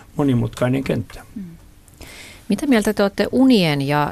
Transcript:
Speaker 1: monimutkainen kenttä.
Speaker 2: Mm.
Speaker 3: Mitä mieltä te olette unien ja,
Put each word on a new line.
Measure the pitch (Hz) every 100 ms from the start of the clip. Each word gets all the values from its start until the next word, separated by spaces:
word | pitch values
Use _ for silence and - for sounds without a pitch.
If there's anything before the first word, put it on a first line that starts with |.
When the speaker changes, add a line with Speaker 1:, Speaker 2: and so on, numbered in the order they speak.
| - -
Speaker 1:
monimutkainen | 143 120 117 - 127 135
kenttä. | 135 127 - - - 226
Speaker 2:
Mm. | 175 165 - - - - - - - - -
Speaker 3:
Mitä | 196 294
mieltä | 233 208
te | 208
olette | 196 - 208
unien | 247 262 233 165 143
ja, | 139 147 147